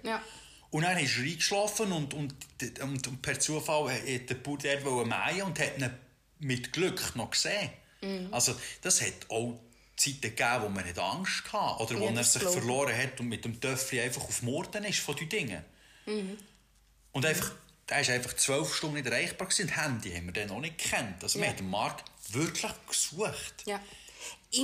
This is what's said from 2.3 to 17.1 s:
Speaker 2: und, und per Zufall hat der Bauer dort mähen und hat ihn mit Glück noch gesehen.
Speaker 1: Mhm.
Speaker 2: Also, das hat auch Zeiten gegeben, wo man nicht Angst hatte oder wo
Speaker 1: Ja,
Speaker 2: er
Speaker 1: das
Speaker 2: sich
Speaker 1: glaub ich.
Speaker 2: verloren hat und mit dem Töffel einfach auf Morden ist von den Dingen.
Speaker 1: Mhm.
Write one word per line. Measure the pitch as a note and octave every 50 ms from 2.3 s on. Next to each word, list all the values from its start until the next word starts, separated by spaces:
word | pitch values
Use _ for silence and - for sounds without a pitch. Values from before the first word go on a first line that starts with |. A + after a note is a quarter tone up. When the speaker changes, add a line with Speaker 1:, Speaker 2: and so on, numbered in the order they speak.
| - - - - - - B2+ A2 - -
Speaker 2:
und, | C#3 C3+ C#3 B2+ -
und | - C3+ -
per | - - - -
Zufall | - - D#3 D3+ D3 - D#3 D3+ D3 B2+ B2+
hat | A2 A#2 C#3 B2+ B2 B2+ -
der | -
Bauer | C3 - C#3+ D3
dort | C#3 - C#3+ C#3 C#3 C#3 C#3+ B2+ B2 A2+
mähen | A2+ A2 F#2 G2+ C#3+ F3 F#3+ G3
und | F#3 D3+ -
hat | C#3+ - -
ihn | C#3 C3 A#2+ - - - - - _ _ _ _ -
mit | D3+ C3 B2+ B2 B2 - -
Glück | D#3+ F#3 F3+ F#3 - - - -
noch | B2 - -
gesehen. | - - - D#3+ - D#4 E3 A#2 - - - - - -
Speaker 1:
Mhm. | G3+ G3 G3 F#3 F#3 F#3+ A3+
Speaker 2:
Also, | A#2+ - C3 A2+ - - - - -
das | - - - -
hat | G#2+ F#2 F2+ - - -
auch | G#2+ A2+ A#2+ A#2+ A#2+ - - - - - - - _
Zeiten | - - C#3 C3+ C#3
gegeben, | - C#3 A#2 - C3 A#2+ B2 B2 G#2+
wo | G2+
man | G2 F#2+ F2+
nicht | F2+ E2+
Angst | G#2 F2+ F#2+ B2 F3 F#3+ - - - - - -
hatte | G#3 F3 F2+ - - A2+
oder | A2 A#2+ G3+
wo | -
Speaker 1:
Ja, | A2+
Speaker 2:
er | A2+
Speaker 1:
das | A#2 B2 - -
Speaker 2:
sich | -
Speaker 1:
glaub | G3 F3+ F3
ich. | -
Speaker 2:
verloren | - A#2+ B2+ C#3 C#3+ B2+ A2+
hat | A#2+ C3 B2 - -
und | A#2+
mit | A#2+ G#2+ G2 -
dem | A#2 A2 -
Töffel | - C3 C3 B2+ - - C3 A#2+
einfach | A#2+ B2+ - - -
auf | - - -
Morden | A#2+ A#2+ C3+ D#3+ F#3 - - G#3 G#3
ist | G3+ - -
von | - - C#3+
den | - E3 D#3
Dingen. | A3 G#3 F3 A2+ F2+ D#2+ - - - - - - - - -
Speaker 1:
Mhm. | G#3 G#3+ G#3+ G3 F#3+ G3+ G#3+ - - - _ _ _ _ _ _ _ _ _ _ _